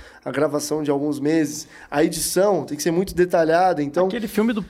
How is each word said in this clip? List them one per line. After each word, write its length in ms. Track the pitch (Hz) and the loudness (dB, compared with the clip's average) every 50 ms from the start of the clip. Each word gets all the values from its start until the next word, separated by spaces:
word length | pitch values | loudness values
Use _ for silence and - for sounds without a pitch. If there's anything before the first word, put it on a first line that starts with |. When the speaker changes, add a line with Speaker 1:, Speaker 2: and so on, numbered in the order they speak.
| - - - - - | -20 -20 -20 -14 -10
Speaker 1:
A 80 | 131 | -6
gravação 500 | 123 135 151 151 139 147 147 - 151 156 151 | -2 0 0 0 0 -2 -4 -4 -4 -2 0
de 60 | 143 | 0
alguns 300 | 139 139 143 151 147 127 | 0 0 0 -2 -4 -2
meses. 480 | 135 147 160 165 156 143 - - - - - - - - | 0 0 2 2 0 0 -4 -10 -14 -16 -18 -20 -12 -4
A 140 | 147 147 160 | 0 2 2
edição 600 | 165 170 160 147 - - 180 190 208 196 160 131 | 2 0 -2 -4 -2 0 2 2 4 2 0 -2
tem 140 | - 147 | -4 -6
que 60 | 147 - | -4 -2
ser 80 | 175 | 0
muito 220 | 165 175 196 190 - | 0 0 -2 0 0
detalhada, 680 | 170 180 180 190 175 165 156 160 170 185 185 170 147 147 | 0 0 2 4 2 4 4 4 4 4 4 2 0 -2
então 220 | 139 143 175 185 | -2 0 0 0
Speaker 2:
Aquele 220 | 190 208 240 214 214 | 0 0 -4 -6 -4
filme 240 | - 202 220 233 247 | -2 0 0 0 0
do, 80 | 208 175 | -2 -4